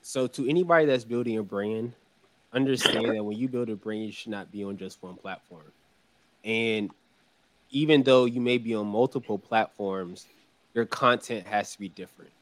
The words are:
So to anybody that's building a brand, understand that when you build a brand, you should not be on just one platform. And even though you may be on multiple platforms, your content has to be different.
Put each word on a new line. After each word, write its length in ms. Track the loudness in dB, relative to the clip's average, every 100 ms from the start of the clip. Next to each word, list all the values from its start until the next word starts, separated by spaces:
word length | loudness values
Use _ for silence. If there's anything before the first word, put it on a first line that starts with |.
So 260 | -6 -4 -2
to 200 | -2 0
anybody 380 | 2 4 6 6
that's 180 | 2
building 340 | 0 -2 0 -2
a 40 |
brand, 480 | -2 -4 -2 -4 -6 -10 _ _ _ _ _
understand 520 | 0 0 2 0 0 -2
that 80 | -2
when 160 | -4 -4
you 120 | -4
build 200 | -4 -4
a 60 | -6
brand, 300 | -6 -6 -8
you 60 |
should 180 | -10 -10
not 180 | -10 -10
be 140 | -10
on 140 | -8 -8
just 260 | -12 -14
one 120 | -18 -14
platform. 500 | -14 -14 _ -20 -20 _ _ _ _ _ _ _ -4
And 440 | -2 0 0 -2 -8 _ _ _ _ _ _ _
even 320 | -2 6 6
though 220 | 8 6
you 160 | 6 2
may 180 | 2 2
be 160 | 0 -2
on 120 | 0
multiple 500 | 2 2 0 -4 -6
platforms, 880 | 0 0 0 -4 -4 -4 -8 -12 -20 _ _ _ _
your 120 | -2 -2
content 600 | 2 2 2 -2 -8 -2
has 260 | -4 -4
to 60 | -10
be 100 | -12
different. 420 | -12 -18 _ -20 _